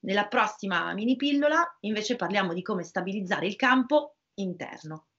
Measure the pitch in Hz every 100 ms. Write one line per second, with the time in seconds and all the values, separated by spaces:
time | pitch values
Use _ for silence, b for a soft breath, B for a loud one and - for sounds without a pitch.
0 | 190 202 202 247 214 - 196 175 170 180
1 | 220 254 277 285 294 311 339 - 208 214
2 | 208 240 180 202 190 175 180 196 165 190
3 | 180 202 185 165 170 - 254 262 247 294
4 | 294 _ _ - 190 175 - - 156 160
5 | _